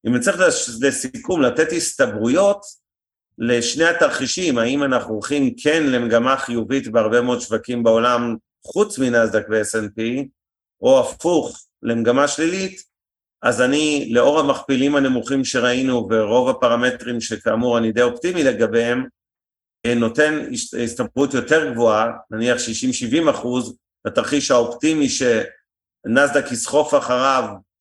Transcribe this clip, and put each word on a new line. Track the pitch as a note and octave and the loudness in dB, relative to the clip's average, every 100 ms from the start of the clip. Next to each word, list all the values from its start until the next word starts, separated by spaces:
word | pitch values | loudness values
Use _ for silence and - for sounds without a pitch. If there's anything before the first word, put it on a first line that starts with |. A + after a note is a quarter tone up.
| A2 | 0
אם | |
אני | B2 | 0
צריך | B2 F3 | 0 2
לש-, | F3+ - - A2+ | 2 2 -6 -2
לסיכום, | C3+ B2+ C3 B2+ - F3+ | -2 -2 -8 -10 -4 0
לתת | B2+ B2 D#3+ | 2 2 -2
הסתברויות | A#2 - - B2 G#2 A2+ D3+ G3+ G3+ - - _ _ _ _ _ - | -2 -6 0 0 0 0 2 2 0 -6 -20 _ _ _ _ _ -8
לשני | A2+ A#2+ A#2 B2+ | 0 0 0 2
התרחישים, | E3 E3+ D3 A#2 B2+ - E3+ B2 | 2 4 2 0 -4 -2 0 0
האם | A#2 C#3 | 0 0
אנחנו | C#3 B2+ - | 0 -2 -2
הולכים | G#2+ - D3 C3 A#2 | -8 -4 0 0 0
כן | D3+ D#3+ | 0 2
למגמה | D3 B2+ A#2+ A#2 B2 C3+ | 2 0 2 2 2 -2
חיובית | - A#2+ G#2 C3+ A#2 | -2 -6 -2 -4 0
בהרבה | A2+ G#2+ A#2 | 0 2 2
מאוד | B2 A#2+ | 2 -2
שווקים | - A2 - A#2+ | -2 -6 -4 0
בעולם, | A#2 A2+ A#2+ A#2+ A#2+ A2 _ _ | 2 4 4 2 -2 -6 _ _
חוץ | - F3+ G#3 - | -8 -2 -2 0
מנסדק | C3 A#2+ A2+ G#2+ G#2 | 0 2 2 0 -2
ו-S | A2 G#2+ A2+ | -2 -2 -4
and | G#2+ A2 | -6 -6
P, | A2+ B2+ C#3 _ _ _ _ _ | -6 -4 -8 _ _ _ _ _
או | B2 C3 | 4 4
הפוך, | B2 - E3 E3 - - _ _ | 4 -2 0 0 0 -12 _ _
למגמה | A#2+ A#2 A2+ B2+ C#3+ | -4 0 2 2 2
שלילית, | - E3 F#3 F#3+ F#3+ - _ _ _ _ _ | 0 -2 -2 -6 -10 -20 _ _ _ _ _
אז | - A#2+ | -2 0
אני, | B2+ C#3+ D3+ D3 A2 | 2 2 0 -2 0
לאור | A#2+ B2+ D3+ | 2 4 4
המכפילים | C#3+ C3+ - C3 C#3 D3 | 2 -2 -2 0 2 2
הנמוכים | C3+ B2+ A2+ C#3 B2+ | 2 0 -2 -2 -2
שראינו, | C3 B2 B2 C3 B2 A2 | 0 0 0 0 -2 0
ורוב | A2+ G#2 A#2+ B2+ | 0 2 2 2
הפרמטרים | B2+ B2 A#2 B2 B2 A#2 A#2+ | 2 2 2 0 -2 -8 -8
שכאמור | - G#2+ A2+ A2+ B2 A#2+ | -6 -4 -2 0 0 0
אני | A2+ | 0
די | A2 | 2
אופטימי | B2 A#2+ F3 F3+ | 0 0 -4 0
לגביהם, | C3+ G#2+ A2 A#2 A#2 B2 C3 _ _ _ _ _ _ _ A#2+ | 0 2 0 2 0 -2 -4 _ _ _ _ _ _ _ -2
אה, | A#2+ | 0
נותן | A2+ A2+ D3+ D3+ - | 0 2 0 0 -6
הש-, | - - | -8 -8
הסתברות | - A#2 - A#2+ - C#3 | -6 -6 -4 -6 -2 0
יותר | C3+ - D#3 D3 | 0 2 0 0
גבוהה, | A#2 A#2 G#2+ A2+ A2+ - | 0 2 4 0 -4 -12
נניח | A2 A#2+ A#2+ | -4 -2 -2
שישים, | - A2 C3 | -2 -4 -4
שבעים | A#2+ B2 C#3+ D#3 | -4 -2 2 2
אחוז, | - B2 B2 A#2 - _ _ A#2 | 0 -2 -4 -6 -12 _ _ -4
לתרחיש | - A#2 C#3+ - | -2 0 -2 2
האופטימי | B2 A#2+ A#2 D#3 D#3+ C#3 | 2 2 -2 0 0 0
שנסדק | - B2+ A2+ - - _ _ _ _ - B2 C#3 D3 - | 0 0 0 -2 -12 _ _ _ _ 0 2 4 2 -2
יסחוף | A#2+ - C#3+ D3 | -8 -2 0 2
אחריו, | C#3+ - B2 C3+ C3 A#2+ G2+ _ _ | 0 0 0 2 0 -2 -10 _ _